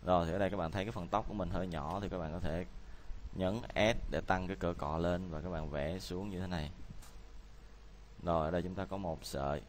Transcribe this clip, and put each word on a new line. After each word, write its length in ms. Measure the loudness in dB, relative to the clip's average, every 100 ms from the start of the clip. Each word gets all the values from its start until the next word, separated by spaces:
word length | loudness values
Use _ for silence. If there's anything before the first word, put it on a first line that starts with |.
| 6
Rồi 200 | 6 6
thì 80 |
ở 60 | 4
đây 100 | 2
các 80 | 2
bạn 140 | 0
thấy 140 | 2 0
cái 60 |
phần 160 | -2 2
tóc 180 | 2 2
của 60 |
mình 160 | 0 0
hơi 180 | 0 0
nhỏ 320 | 0 0 0
thì 80 | -2
các 80 | -2
bạn 140 | -2
có 60 | 0
thể 260 | 0 0 -2 -8 -10 -10 -6 -6 -4 0
nhấn 240 | 2 2 -2 4
S 360 | 4 4 2
để 100 | -2 2
tăng 200 | 2 2
cái 80 | 0
cỡ 180 | 0
cọ 240 | 0 0 2
lên 320 | 2 2 0
và 120 | -4
các 80 | -2
bạn 200 | -2 -2
vẽ 300 | -2 -2 -2
xuống 300 | -4 -4 -2
như 100 | -4
thế 80 | -2
này. 240 | -2 -2 -6 -8 -8 -10 -12 -12 -12 -12 -14 -14 -14 -16 -16 -16 -4
Rồi 220 | 2 4 6
ở 60 |
đây 100 | 2
chúng 140 | 2 -2
ta 100 | -2
có 120 | -2
một 220 | -2 -2
sợi. 380 | -2 0 2 0